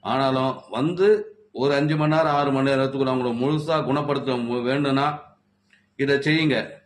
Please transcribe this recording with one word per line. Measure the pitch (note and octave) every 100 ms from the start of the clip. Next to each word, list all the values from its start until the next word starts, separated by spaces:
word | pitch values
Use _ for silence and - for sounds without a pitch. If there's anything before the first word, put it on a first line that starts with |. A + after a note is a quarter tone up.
ஆனாலும் | F#2+ B2+ C3+ C3 C3 B2+ -
வந்து | G#2+ D3 F3 G3 G#3+ - - _
ஒரு | A2+ C3+
அஞ்சு | C#3 D3+ D#3
மணி | D3+
நேரம், | D#3 D#3
ஆறு | C#3+ C#3+
மணி | C3+ C3+
நேரத்துக்குள்ள | C3+ C3+ C3+ C3
அவங்கள | C3 B2 A#2
முழுசா | C3 D#3 D3+ D#3
குணப்படுத்த | B2 C#3+ C#3+ C#3 B2 B2
மு-, | A#2 B2 A#2+
வேண்டும்னா | C#3 C#3+ C3+ D3 D3 - _ _ _ _ _ _ _
இதை | C#3 C#3
செய்யுங்க. | D3 D#3 D#3 A#2+ G#2 -